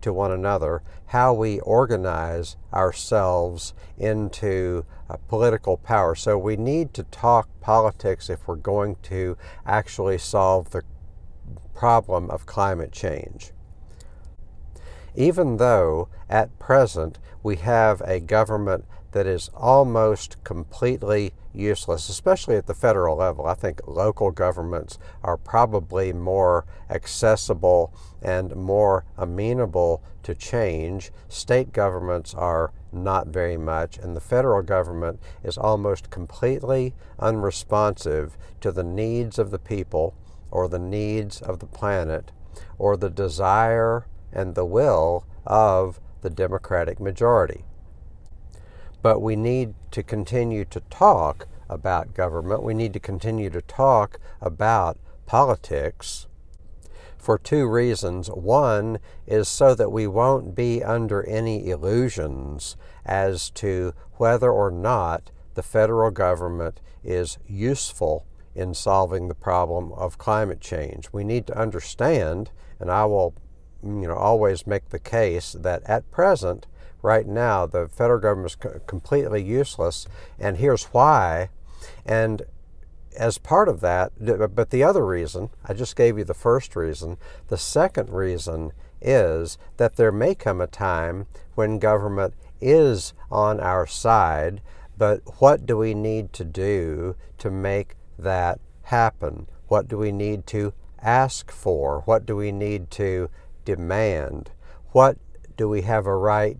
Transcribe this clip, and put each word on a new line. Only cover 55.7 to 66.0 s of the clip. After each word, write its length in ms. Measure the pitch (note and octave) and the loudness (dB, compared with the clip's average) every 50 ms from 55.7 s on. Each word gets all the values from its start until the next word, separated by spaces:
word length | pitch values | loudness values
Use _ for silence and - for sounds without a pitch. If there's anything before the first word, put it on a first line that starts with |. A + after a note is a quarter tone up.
| - C#2 C#2+ E2+ - - - - - - - - - - - - - - - - - - - - - - - - - | -4 -2 -2 -4 -6 -8 -10 -12 -12 -12 -14 -16 -18 -20 -20 -20 -20 -20 -18 -18 -18 -18 -16 -16 -18 -18 -18 -18 -18
for 220 | - - - G#2+ - | -4 0 0 0 0
two 300 | - - D3 D3 C3+ A2+ | 0 0 2 2 2 2
reasons. 580 | A2 A#2+ B2 A#2+ G#2+ - G#2 F2+ F2 F2+ F2+ | 2 2 2 2 0 -2 -2 -4 -4 -4 -6
One 720 | G#2+ E2+ F#2 E2+ G2+ B2 D3 C#3+ A#2+ G#2+ G#2 G#2+ A2+ A2+ - - - - - - | -8 -8 -4 2 4 4 6 6 4 2 2 0 -2 -4 -6 -8 -12 -16 -14 -4
is 220 | - G#2+ G#2+ G2+ | 0 2 2 2
so 300 | - - - C#3+ C3+ B2+ | 0 4 6 8 8 8
that 160 | A#2 A2 G2+ | 6 4 2
we 160 | G#2 A2 G#2+ G2+ | 0 0 -2 0
won't 480 | F#2 A2 B2 C3 C3+ B2+ - F#2 F2+ | 2 4 4 4 4 2 0 -4 -4
be 260 | A#2+ A#2+ A#2+ A#2 A#2 | -2 0 0 0 0
under 400 | - G2+ A2+ A#2 A2+ G#2 G#2 G2+ | 0 0 0 0 0 0 0 -2
any 460 | - - A2 A2 A2+ A2+ A2 G#2 F2+ F2+ | 0 -2 -2 -2 0 0 -2 -2 -2 -4
illusions 1080 | - - D#2+ F#2+ A2 A#2+ C3 A#2+ - F2+ D#2 D2+ C2 C2+ C2+ C#2+ D2 D2 - - - - - - - - - | -4 -2 0 0 2 2 2 0 -2 -4 -4 -4 -4 -6 -8 -8 -10 -10 -10 -12 -14 -14 -18 -18 -18 -12 -4
as 460 | - F#2 G2 G2 G2 F#2+ F2+ - - | -2 0 2 2 0 0 -2 -6 -10
to 420 | - - A2 G2 F#2 F#2 F2+ E2+ - - - - - | -8 -4 -2 -2 -2 -2 -2 -4 -6 -10 -14 -14 -4
whether 360 | - A#2+ A2+ A#2+ A2 B2+ B2 | 0 2 4 4 4 4 4
or 220 | A2 G#2 G2+ G2 | 4 4 2 2
not 580 | F2 F2 F#2+ A#2 B2+ G#2 F2+ E2 E2 - - - - - - - - | 0 0 0 2 2 2 2 0 -2 -4 -6 -12 -20 -20 -18 -10 -8
the 80 | - | -8
federal 480 | - - - A2 G#2+ G#2+ A#2 A2+ | -6 0 4 4 4 6 4 4